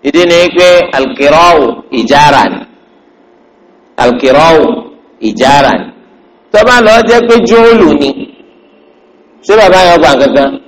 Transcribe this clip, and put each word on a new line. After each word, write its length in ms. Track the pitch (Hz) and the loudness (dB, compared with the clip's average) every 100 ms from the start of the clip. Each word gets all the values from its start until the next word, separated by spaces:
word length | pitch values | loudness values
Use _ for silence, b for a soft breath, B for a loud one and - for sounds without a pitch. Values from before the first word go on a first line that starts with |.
Ìdí 180 | 139 151 | -2 -2
ni 140 | 175 170 175 | 0 0 0
pé 180 | 175 180 180 - | 0 2 2 0
alkirọ́wù 760 | 135 135 131 139 156 175 165 127 113 - | -6 -6 -2 0 2 2 2 -2 -6 -10
ìjára 540 | 131 113 139 147 139 | -8 -2 2 2 2
ni. 140 | 98 90 - _ _ _ _ _ _ _ _ _ _ _ _ - | -2 -6 -16 _ _ _ _ _ _ _ _ _ _ _ _ -4
Alkirọ́wù 680 | 123 123 135 139 160 165 - 240 - - _ _ | -4 -2 0 0 2 2 0 -6 -10 -20 _ _
ìjára 560 | 110 110 127 143 135 | -10 -4 0 2 0
ni. 140 | 95 - - _ _ _ _ _ | -2 -8 -20 _ _ _ _ _
Tó 40 | 208 | 0
bá 160 | 220 247 | 2 2
lọ 140 | 220 226 | 2 2
jẹ́ 220 | 214 233 | 2 0
pé 120 | 233 233 | 2 0
jóòlù 520 | 185 233 226 226 170 | 2 2 4 4 2
ni, 180 | 143 139 - - - _ _ _ _ _ _ _ _ _ _ | 0 -4 -8 -16 -20 _ _ _ _ _ _ _ _ _ _
ṣé 80 | - | -2
bàbá 240 | 214 202 185 | 0 2 2
yẹn 160 | 180 | 2
ó 40 | 170 | 2
gba 120 | 156 | 0
nǹkan 220 | 135 135 | 0 0
kan? 180 | 139 139 135 | 0 -2 -6